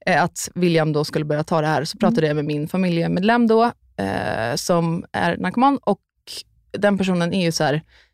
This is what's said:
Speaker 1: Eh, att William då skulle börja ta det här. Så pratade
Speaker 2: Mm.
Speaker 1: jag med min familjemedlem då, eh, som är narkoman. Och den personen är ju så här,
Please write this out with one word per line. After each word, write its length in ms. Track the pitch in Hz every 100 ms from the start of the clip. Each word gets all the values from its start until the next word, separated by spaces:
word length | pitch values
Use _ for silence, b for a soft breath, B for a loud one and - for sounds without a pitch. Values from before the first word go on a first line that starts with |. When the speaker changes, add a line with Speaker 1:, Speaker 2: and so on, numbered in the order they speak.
| -
Speaker 1:
Eh, 180 | 165
att 260 | 170 - - -
William 380 | 175 160 156
då 100 | 147
skulle 220 | 151 160 151
börja 180 | 151
ta 180 | 156 165
det 60 | 151
här. 160 | 151 151
Så 120 | -
pratade 300 | - 226 156
Speaker 2:
Mm. 0 |
Speaker 1:
jag 80 | 151
med 100 | 147
min 220 | 147 151
familjemedlem 800 | 185 185 165 165 170 196 240 233
då, 160 | 220 233 - _ -
eh, 580 | 98 98 - - 113 135
som 500 | - 175 170 165 -
är 260 | - 180 175
narkoman. 400 | 185 185 262 277
Och 160 | - 202 _ _ - - - _ _ -
den 200 | 202 196
personen 360 | 190 180 170
är 100 | 190 170
ju 60 |
så 120 | 160
här, 180 | 156 151 b b b